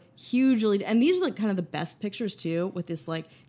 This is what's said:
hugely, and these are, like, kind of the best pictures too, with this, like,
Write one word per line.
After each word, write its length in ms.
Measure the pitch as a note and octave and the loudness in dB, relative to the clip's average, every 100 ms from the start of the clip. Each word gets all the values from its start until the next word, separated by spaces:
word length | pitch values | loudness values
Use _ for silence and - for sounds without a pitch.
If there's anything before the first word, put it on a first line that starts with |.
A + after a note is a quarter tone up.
| _ - | _ -20
hugely, 640 | - A#3+ C4 A#3+ G#3+ G3+ | -2 2 4 4 4 2
and 200 | - A3+ | 2 4
these 160 | C#4 F#4 | 4 4
are, 60 | |
like, 120 | F4+ - | 0 0
kind 140 | G#3+ | -2
of 60 | F#3+ | 0
the 60 | |
best 380 | E3+ D3+ D#3 - | -2 -4 -6 -6
pictures 340 | G#3 G3 A3 - | -8 -6 -6 -6
too, 360 | E3 E3 F#3 | -4 -2 -4
with 120 | F#3 E3+ | -6 -6
this, 200 | E3 - | -6 -4
like, 200 | D#3+ D#3+ - | -6 -8 -18